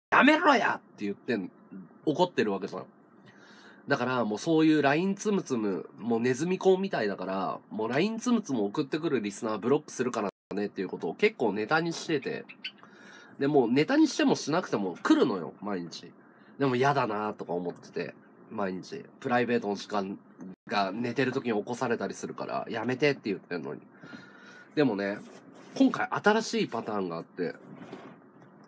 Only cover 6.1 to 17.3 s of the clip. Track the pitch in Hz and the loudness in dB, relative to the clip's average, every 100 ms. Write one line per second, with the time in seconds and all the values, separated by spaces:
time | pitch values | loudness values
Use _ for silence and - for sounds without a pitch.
6.1 | 113 127 127 175 185 190 185 196 160 104 | 2 2 2 0 2 4 4 2 -2 -2
7.1 | 95 92 95 85 57 - 104 110 131 208 | -2 -4 -2 -4 -6 -8 -6 -2 0 0
8.1 | 226 247 226 208 123 101 127 139 160 160 | -2 0 0 0 -2 0 -2 -2 -2 0
9.1 | 127 104 - 113 107 113 147 - - 123 | 0 -2 -4 -4 -2 0 0 0 -4 -4
10.1 | 117 101 - _ 95 101 - 90 - 85 | -2 -4 -6 _ -4 -4 -4 -6 -4 -6
11.1 | - 214 - 113 101 110 160 170 160 - | 0 0 2 -2 -2 0 0 0 -4 -4
12.1 | 147 85 69 - - - - - - - | -4 -2 -8 -10 -14 -16 -16 -20 -20 -20
13.1 | - - - 139 147 113 131 156 294 311 | -20 -20 -4 4 6 6 4 4 6 4
14.1 | - 285 147 - 165 180 110 95 82 - | 4 2 2 2 -2 0 -2 -2 -2 4
15.1 | 208 165 95 78 - 101 95 85 - - | 4 4 0 -6 -8 -6 -6 -6 -12 -16
16.1 | - - - - - 139 123 139 139 117 | -20 -20 -20 -20 -2 0 4 4 2 0
17.1 | 104 107 | -2 -4